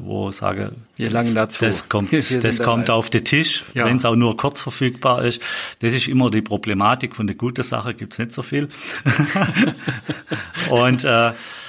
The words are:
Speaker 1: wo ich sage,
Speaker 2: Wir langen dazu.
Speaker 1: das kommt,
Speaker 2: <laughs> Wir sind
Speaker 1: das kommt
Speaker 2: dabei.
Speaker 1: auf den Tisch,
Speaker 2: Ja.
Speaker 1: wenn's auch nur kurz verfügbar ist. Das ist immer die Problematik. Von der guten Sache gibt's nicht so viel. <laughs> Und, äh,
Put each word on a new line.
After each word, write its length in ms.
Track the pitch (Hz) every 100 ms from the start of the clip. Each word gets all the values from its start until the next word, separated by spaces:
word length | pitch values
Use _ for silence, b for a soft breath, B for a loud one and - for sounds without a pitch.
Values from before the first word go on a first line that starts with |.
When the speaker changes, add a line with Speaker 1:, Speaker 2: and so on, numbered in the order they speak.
Speaker 1:
wo 300 | 95 101 98
ich 40 | 98
sage, 360 | 101 98 101 117 - -
Speaker 2:
Wir 140 | 113
langen 220 | 117 117
dazu. 320 | 113 110 -
Speaker 1:
das 240 | 113 95 -
kommt, 220 | 104 98
Speaker 2:
<laughs> 0 |
Wir 120 | 156
sind 200 | - 131
Speaker 1:
das 160 | 113 113
kommt 280 | 120 117 117
Speaker 2:
dabei. 100 | 113
Speaker 1:
auf 100 | 110
den 160 | 113
Tisch, 400 | - 143 160 - -
Speaker 2:
Ja. 120 | 123 117
Speaker 1:
wenn's 180 | 123
auch 120 | 120 117
nur 200 | 120 110
kurz 240 | 139 -
verfügbar 640 | - - 131 127 135 127
ist. 160 | 120 117 B B B -
Das 160 | 117
ist 140 | 127 -
immer 200 | 131 127
die 140 | 107
Problematik. 720 | 107 104 110 98 101 127 131
Von 140 | - 107
der 80 | 98
guten 260 | 120 123
Sache 320 | 107 120 120
gibt's 240 | 110 - -
nicht 140 | 117
so 100 | 131
viel. 260 | 120 143 143 B B B
<laughs> 1600 | 139 117 147 196 190 - 254 - - 127 - - - - - - -
Und, 340 | 120 123 123
äh, 280 | 135 117 117 117 B B